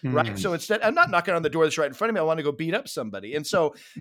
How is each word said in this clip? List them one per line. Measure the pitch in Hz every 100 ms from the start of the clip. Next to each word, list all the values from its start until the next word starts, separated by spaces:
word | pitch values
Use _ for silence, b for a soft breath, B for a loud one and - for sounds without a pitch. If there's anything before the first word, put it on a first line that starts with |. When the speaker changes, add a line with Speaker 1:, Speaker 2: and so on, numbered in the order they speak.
Speaker 1:
right? | 135 139 113
Speaker 2:
Hmm. | 101
Speaker 1:
So | 190
instead, | 165 - 208
"I'm | 214 175
not | -
knocking | 175 170
on | 170
the | 160
door | 165
that's | 160 151
right | 143
in |
front | 135 226
of | 214
me. |
I |
wanna | 160 160
go | 147
beat | 135 165
up | 196 269
somebody." | - 113 98 95 143
And | 147
so | 196 156 B B B